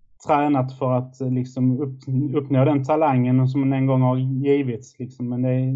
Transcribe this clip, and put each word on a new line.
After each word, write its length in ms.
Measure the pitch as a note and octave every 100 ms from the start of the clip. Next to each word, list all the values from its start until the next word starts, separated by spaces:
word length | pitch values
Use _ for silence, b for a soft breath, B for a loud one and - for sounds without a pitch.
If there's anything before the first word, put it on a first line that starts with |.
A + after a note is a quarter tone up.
| _ _ -
tränat 520 | D3 D3 C#3+ B2+ C3
för 140 | C3
att, 280 | B2+ B2+ -
eh, 100 | C3
liksom 500 | B2+ B2 - B2+ B2+
upp-, 540 | C#3+ C3 - C3 D3 D3
uppnå 280 | C3+ C3+
den 200 | C#3 C#3+
talangen 640 | C3+ D#3 D#3 C3 B2 B2+ C3
som 120 | C3+
hon 120 | C3+
en 140 | C3+ C3+
gång 160 | C3
har 140 | B2+ B2+
givits, 840 | C3 C3 C#3 C#3+ C3 A2+ - _
liksom. 300 | B2+ - B2
Men 140 | B2
det 80 | B2+
är, 220 | B2+ C3